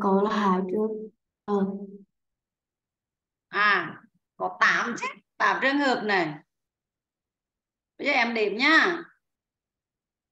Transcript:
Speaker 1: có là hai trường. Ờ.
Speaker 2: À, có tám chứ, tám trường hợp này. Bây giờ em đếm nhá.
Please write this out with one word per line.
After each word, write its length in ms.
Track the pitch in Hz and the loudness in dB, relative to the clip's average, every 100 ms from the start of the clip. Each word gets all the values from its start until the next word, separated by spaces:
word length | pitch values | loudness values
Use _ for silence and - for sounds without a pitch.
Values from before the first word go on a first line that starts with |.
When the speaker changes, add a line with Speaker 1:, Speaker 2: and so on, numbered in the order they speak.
Speaker 1:
có 220 | 202 196 | 2 2
là 140 | 208 214 | 2 0
hai 240 | 208 190 190 | 0 0 0
trường. 380 | 214 214 214 214 - _ _ | -2 -2 -4 -12 -18 _ _
Ờ. 100 | - 202 196 202 196 196 - _ _ _ _ _ _ _ _ _ _ _ _ _ _ | -4 -2 -2 -4 -12 -18 -20 _ _ _ _ _ _ _ _ _ _ _ _ _ _
Speaker 2:
À, 520 | 190 208 190 160 - - _ _ - | 0 2 2 -2 -10 -20 _ _ -8
có 200 | 185 - | -6 0
tám 340 | 214 175 240 - | 2 2 -2 -6
chứ, 60 | 508 - _ - | -8 -12 _ -2
tám 220 | 214 185 | 0 2
trường 160 | 254 277 | 2 2
hợp 240 | 269 240 | 2 0
này. 300 | 208 196 160 151 - _ _ _ _ _ _ _ _ _ _ _ _ _ _ - | 0 0 0 -4 -16 _ _ _ _ _ _ _ _ _ _ _ _ _ _ -8
Bây 80 | 254 | -2
giờ 60 | |
em 220 | 269 233 | 0 0
đếm 220 | 233 208 196 | 0 -2 0
nhá. 460 | 277 320 226 170 - _ _ _ _ _ _ _ _ _ _ _ _ | 2 4 4 0 -8 _ _ _ _ _ _ _ _ _ _ _ _